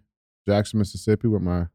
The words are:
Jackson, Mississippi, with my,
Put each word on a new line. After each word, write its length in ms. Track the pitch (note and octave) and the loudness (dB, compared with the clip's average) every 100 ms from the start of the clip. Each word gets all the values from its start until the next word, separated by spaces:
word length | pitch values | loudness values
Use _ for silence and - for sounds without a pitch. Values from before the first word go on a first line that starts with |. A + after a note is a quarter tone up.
| - _ _ _ - | -8 _ _ _ 0
Jackson, 300 | G2+ G#2 A2 | 0 0 -2
Mississippi, 500 | G2 G2 - G#2+ A#2+ | -2 -2 0 0 2
with 140 | G#2 | 0
my, 240 | F#2 F2 F2 | 0 -2 -2